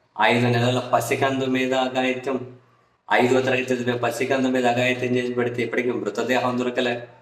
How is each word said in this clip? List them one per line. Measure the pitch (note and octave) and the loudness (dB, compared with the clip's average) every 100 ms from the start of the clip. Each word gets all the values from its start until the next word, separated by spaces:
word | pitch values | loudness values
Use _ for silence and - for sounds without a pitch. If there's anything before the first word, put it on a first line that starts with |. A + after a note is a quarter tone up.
| _ - | _ 0
ఐదు | A2 A#2+ A#2+ | 2 4 2
నెలల | A#2+ B2 B2+ - | 2 2 0 0
పసికందు | A#2+ - B2+ C3+ C3 | 0 2 0 0 0
మీద | C3 C3 B2+ | 0 0 0
అఘాయిత్యం, | C3 B2+ C3 B2+ B2+ C#3 C3 - - _ _ _ _ - | 0 0 0 -2 -2 -4 -6 -6 -16 _ _ _ _ -2
ఐదో | G#2+ B2 C3 | 2 4 4
తరగతి | C3 B2+ B2+ | 2 0 0
చదివే | B2 A#2+ A#2+ | -2 -2 -2
పసికందు | A#2+ - B2+ C3+ B2+ | -2 -2 -2 0 0
మీద | B2+ A#2+ | 2 2
అఘాయిత్యం | A#2+ B2+ B2 B2 B2 | 2 0 0 0 0
చేసి | B2 | 0
పెడితే | A#2+ A#2+ A#2+ | -2 -2 -2
ఇప్పటికీ | A2+ B2+ B2 | -4 -2 -2
మృతదేహం | G#2+ G2+ A2 A2+ B2+ B2+ B2 | -2 -4 -4 0 0 0 -2
దొరకలే. | B2 B2 B2 A#2+ - - | -2 -2 -2 -2 -8 -20